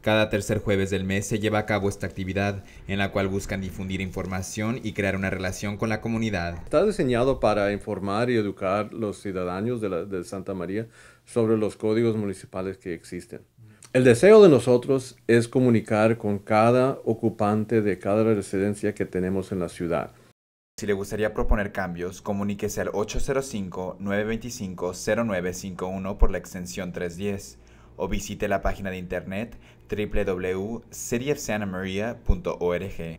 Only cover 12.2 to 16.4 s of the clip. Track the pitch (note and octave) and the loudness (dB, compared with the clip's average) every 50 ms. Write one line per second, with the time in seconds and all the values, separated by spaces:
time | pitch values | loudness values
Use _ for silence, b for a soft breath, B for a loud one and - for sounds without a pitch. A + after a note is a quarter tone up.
12.2 | G#2 G2+ F#2+ - - - - F#2+ F#2+ F#2+ F#2+ - - F#2+ E2 D#2 - - F2+ F2 | -2 -4 -6 -8 -12 -10 -8 -6 -6 -6 -8 -8 -8 -8 -8 -8 -10 -12 -12 -12
13.2 | - - - - - _ _ _ b b b b b - - C3 B2+ C3 A2+ A#2 | -12 -12 -16 -16 -16 _ _ _ b b b b b 0 2 6 8 8 8 8
14.2 | - G3 A3 A3 G#3 F3+ C#3+ A#2 - B2+ B2 B2 - C#3+ C3+ C3+ C3 - - _ | 10 10 12 12 12 12 10 8 6 4 4 4 4 2 0 0 0 -6 -18 _
15.2 | _ - A2+ A#2+ A#2 A#2 - C3+ B2+ B2 A#2 G#2+ G2 - A2+ G#2 A2 A2+ A#2 A2+ | _ 4 4 4 4 4 2 4 6 6 4 4 2 2 2 4 4 4 2 2
16.2 | - G#2 G#2 G2 | 0 -2 -2 -4